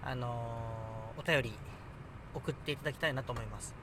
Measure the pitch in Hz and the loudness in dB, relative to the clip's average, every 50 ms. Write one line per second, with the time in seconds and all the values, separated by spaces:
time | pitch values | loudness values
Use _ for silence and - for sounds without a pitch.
0 | - 135 131 127 123 120 120 117 117 117 117 117 117 113 113 113 110 113 113 110 | 0 0 0 0 2 0 2 0 0 0 0 0 0 0 -2 -2 -2 -2 -4 -4
1 | 110 110 113 151 147 - 165 139 123 117 101 - - - - - - - - - | -4 -4 -6 -2 4 6 6 6 6 4 -2 -4 -6 -8 -8 -8 -10 -10 -10 -10
2 | - - - - - - - 143 - - 143 - - - 147 143 - 156 135 - | -10 -10 -10 -10 -10 -4 -6 -2 0 0 0 0 2 0 0 2 2 0 0 4
3 | - 156 135 131 123 - 120 110 113 104 107 101 - - - - | 4 4 4 4 0 0 -2 -2 -2 -2 -4 -4 -6 -6 -8 -8